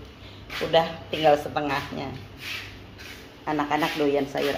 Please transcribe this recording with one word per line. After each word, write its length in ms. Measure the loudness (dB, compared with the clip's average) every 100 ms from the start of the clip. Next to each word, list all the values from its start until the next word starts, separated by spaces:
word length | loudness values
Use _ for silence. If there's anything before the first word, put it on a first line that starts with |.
| -14 -16 -18 -16 -10 -4
Udah 240 | 4 4 4 -2 -6
tinggal 280 | 4 6 6
setengahnya. 760 | 4 -2 0 -2 -2 -6 -6 -8 -12 -12 -8 -8 -10 -14 -16 -16 -14 -14 -16 -10
Anak-anak 480 | -2 -2 2 2 2 2
doyan 300 | 4 4 2
sayur 300 | 0 0